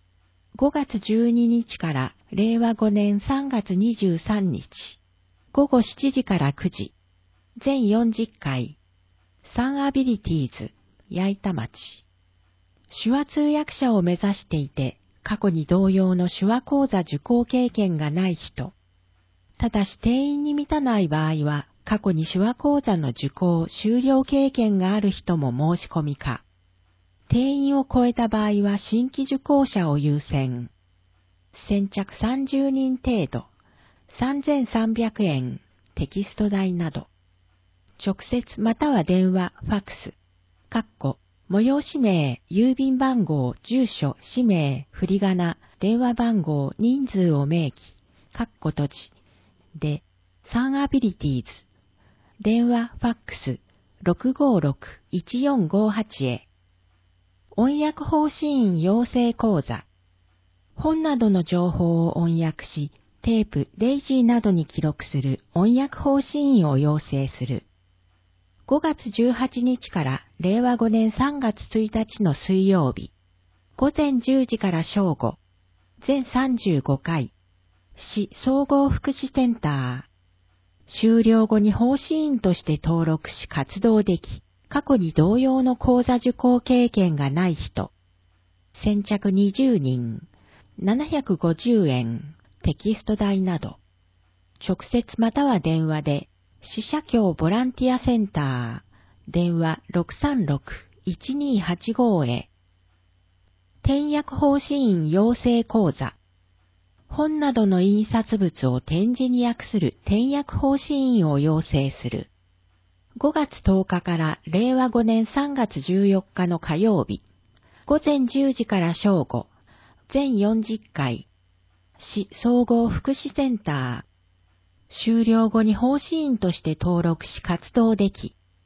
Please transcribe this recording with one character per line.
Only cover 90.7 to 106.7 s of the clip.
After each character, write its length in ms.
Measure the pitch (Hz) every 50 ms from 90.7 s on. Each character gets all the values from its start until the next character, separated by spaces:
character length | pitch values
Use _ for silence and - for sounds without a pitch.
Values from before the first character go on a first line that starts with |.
| _
七 280 | - 180 196 226 269 302
百 320 | 311 320 285 269 - 180
五 160 | - - 165 165
十 340 | - - 240 233 214 180
円。 480 | 143 127 123 117 113 117 - - 147 - _ _ _ _ _ -
テ 120 | 180 143
キ 200 | _ - 214 220
ス 80 | - -
ト 140 | - 214
代 240 | - 214 202 196 190
な 180 | 190 185 175 147
ど。 160 | - - - _ _ _ _ _ _ _ _ _ _ _ _ _ _ _ _ _ -
直 120 | - 180 - - -
接 140 | - 240 - - -
ま 160 | - 226 226 -
た 100 | 285 285
は 160 | 277 240 170
電 260 | - 160 160 160 160
話 160 | 156 156 151
で、 280 | 147 156 143 147 - _ _ _ _ _ _ _
市 200 | - - - 220
社 200 | - - 302 302
協 320 | 294 - - 226 208 185 160
ボ 160 | - 156 165
ラ 160 | 202 240 254
ン 80 | 254 -
テ 120 | - 247
ィ 80 | 254 254
ア 60 | 247
セ 180 | - 254 240
ン 120 | 226 202 196
タ 540 | - 156 143 135 127 123 120 113 123 - _ _ _ _ _ _ _ _ -
ー。 40 | -
電 280 | - 170 175 175 170 165
話 220 | 165 160 160 - _ -
六 240 | - 175 170 - -
三 320 | - - 294 277 247 175
六 160 | 143 143 139 _ - - - - _ _ _ -
一 320 | 185 165 - - - 269
二 240 | 285 294 277 247 202
八 320 | 160 165 175 - - 226
五 340 | 220 - 247 233 202 165 139
へ。 240 | 120 123 - - _ _ _ _ _ _ _ _ _ _ _ _ _ _ _ _ _ _ _ _ _ _ _ _ _ _ _ -
転 320 | - 277 285 294 294 294
訳 200 | 294 - - 262
奉 240 | - 294 277 277 285
仕 160 | - - 285
員 340 | 285 262 220 190 170 156 151
養 260 | 160 190 214 233 240
成 300 | - - 247 240 233 226
講 260 | - - 226 196 151
座。 240 | - - 135 - - _ _ _ _ _ _ _ _ _ _ _